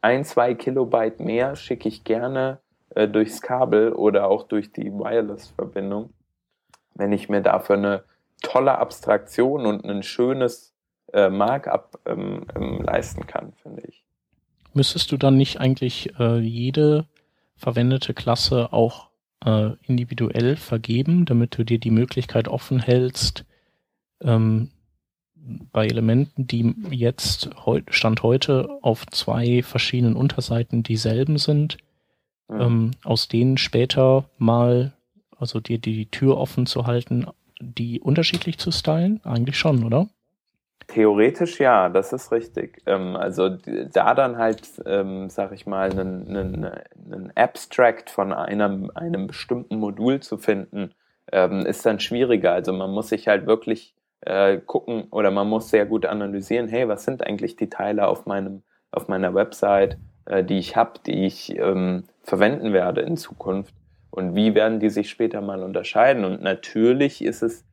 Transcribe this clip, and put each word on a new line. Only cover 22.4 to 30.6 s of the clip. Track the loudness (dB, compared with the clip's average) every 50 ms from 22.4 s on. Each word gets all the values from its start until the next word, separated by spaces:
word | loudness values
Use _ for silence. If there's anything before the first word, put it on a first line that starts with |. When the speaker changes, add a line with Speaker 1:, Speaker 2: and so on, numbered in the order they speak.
| 0 0
Speaker 2:
offen | -4 -6 -4 -2 -2 0
hältst, | 2 4 4 4 4 0 -2 0 -2 -2 -2 -2 -12 _ _ _ _ _ _ _ _ _ _ _ _ _ _ _
ähm, | 0 2 2 4 4 4 2 2 0 -4 _ _ _ _ _ _ _ _ _ _ _ _ _ _ -16 -14 -14 -14 -14 -4 _
bei | 0 0
Elementen, | 2 2 2 2 4 4 4 2 0 _ -6 -6
die | -2 -2 0 2 0 0 -2 -6 -8
jetzt | -4 0 0 0 0 0 -4 -4 -4 -4 -6 -10 -10 -6 -2
heut-, | 0 0 0 0 0 -2
Stand | 0 2 2 0 2 4
heute | 4 4 4 2 2 2 2 2 -2 -6 -2 _
auf | 0 0 0 -2
zwei | -8 -8 -6 -4 -2 -2 0 2 2 2 2 2
verschiedenen | 0 -2 -4 -2 0 0 2 2 2 4
Unterseiten | 4 2 0 0 -2 -4 -2 -2 -2